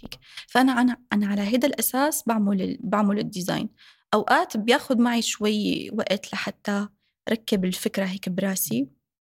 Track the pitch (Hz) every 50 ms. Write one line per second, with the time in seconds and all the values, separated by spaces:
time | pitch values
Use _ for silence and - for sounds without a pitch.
0 | - - - - - - - - - - - 247 262 269 254 233 247 247 240 -
1 | _ _ - 214 208 196 202 202 202 202 240 254 294 285 - - 220 - - 254
2 | 277 302 302 - - - 233 220 208 196 202 190 185 185 - - - 185 202 202
3 | 208 202 202 208 - - - 180 175 175 165 - - - - _ - - _ _
4 | _ _ - 214 208 - - 302 349 - - 220 208 233 240 - - - 262 220
5 | 240 240 233 233 220 - - - 214 208 214 214 202 185 - - - - - 220
6 | - - 190 196 - - - 202 - 208 - - _ - 202 202 202 202 - _
7 | _ _ _ _ _ - 220 226 - - 226 196 185 185 185 - - 214 - 196
8 | 190 185 185 196 - 190 175 180 190 196 190 185 - - 220 240 285 269 _ _
9 | _ _ _ _